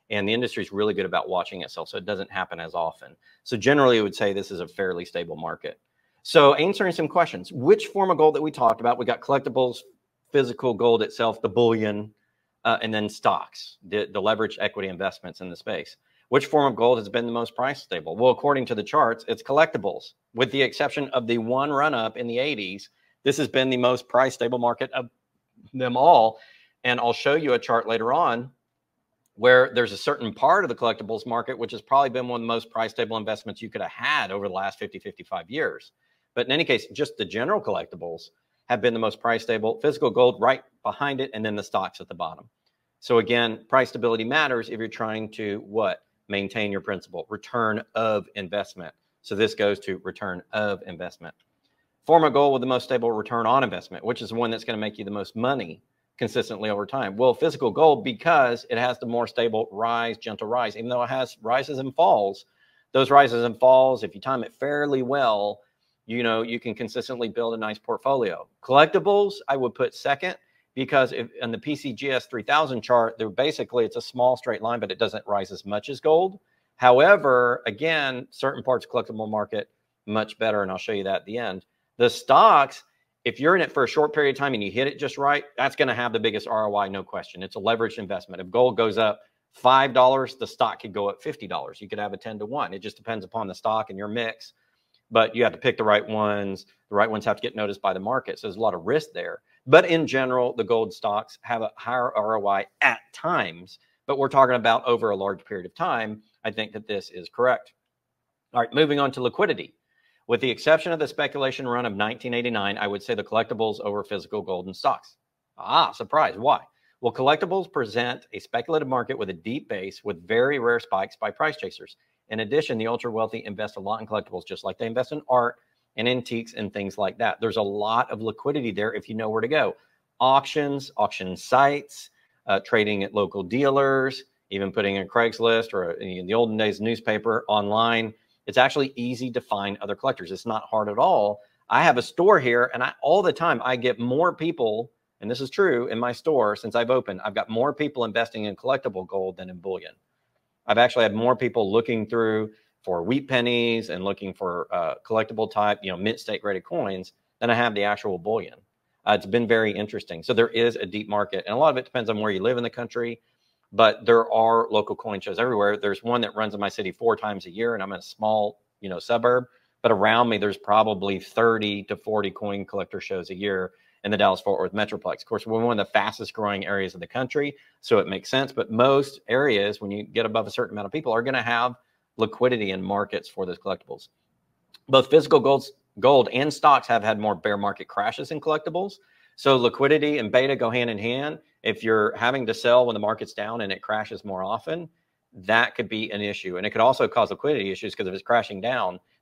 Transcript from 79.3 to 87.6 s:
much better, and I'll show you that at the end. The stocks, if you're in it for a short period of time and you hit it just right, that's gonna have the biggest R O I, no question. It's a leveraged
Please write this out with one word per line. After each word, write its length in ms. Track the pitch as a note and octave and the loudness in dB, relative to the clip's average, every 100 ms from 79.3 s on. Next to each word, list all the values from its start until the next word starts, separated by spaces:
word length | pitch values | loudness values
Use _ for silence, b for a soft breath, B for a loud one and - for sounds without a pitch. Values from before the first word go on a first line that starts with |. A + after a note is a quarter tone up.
| G#2+ G2+ G#2+ - _ _ _ - | -4 -2 -6 -8 _ _ _ -4
much 320 | G#2+ G#2+ - | -4 -4 -2
better, 240 | A2 G#2 | 0 0
and 100 | F#2+ | -2
I'll 60 | F#2 | -4
show 140 | - | -6
you 120 | G#2 G2 | -4 -2
that 160 | F#2+ | -4
at 40 | - | -4
the 120 | A#2 | -8
end. 280 | A2 F#2 - _ _ - | -6 -8 -14 _ _ 2
The 140 | A#2+ | 2
stocks, 720 | - - C#3+ G#3+ - - - - _ _ _ A#2+ | 2 4 6 8 6 4 -4 -20 _ _ _ -6
if 140 | A2+ | 0
you're 160 | D3+ F#3 | 2 2
in 60 | |
it 80 | D3+ | 2
for 140 | C#3+ A#2+ | 0 0
a 20 | |
short 260 | D#3 D3 | 2 2
period 220 | D3+ C#3 C3+ | 2 0 0
of 40 | |
time 140 | C#3+ | -2
and 100 | A#2 | -2
you 60 | G2+ | -2
hit 160 | A2 C#3 | -2 -2
it 140 | C#3+ | -2
just 180 | C#3 - | -6 -2
right, 280 | C#3 D3 C#3+ - | 0 0 -2 -2
that's 180 | C3+ - | -2 2
gonna 200 | C3+ A#2+ | 0 0
have 180 | A#2+ | -2
the 60 | A2+ | 0
biggest 280 | A2 G2+ - | 0 -2 -2
R 200 | A2 G#2+ | -2 0
O 80 | G2+ | 0
I, 120 | G2 | -2
no 140 | G2 | -4
question. 400 | F2+ F#2+ - F2+ | -8 -10 -12 -14
It's 140 | F#2+ | -14
a 40 | |
leveraged 380 | G#2+ | -4